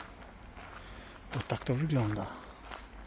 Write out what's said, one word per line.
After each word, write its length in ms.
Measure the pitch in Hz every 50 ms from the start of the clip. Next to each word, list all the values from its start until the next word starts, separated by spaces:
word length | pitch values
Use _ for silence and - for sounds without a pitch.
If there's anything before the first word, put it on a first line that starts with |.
| - - - - - - - - - - - - - - - - - - - - - - - - - - -
Bo 60 | 123 -
tak 160 | - 120 - -
to 120 | - 127
wygląda. 500 | 131 160 156 151 127 113 107 107 104 98 - - - - - - - - - - - - - - - -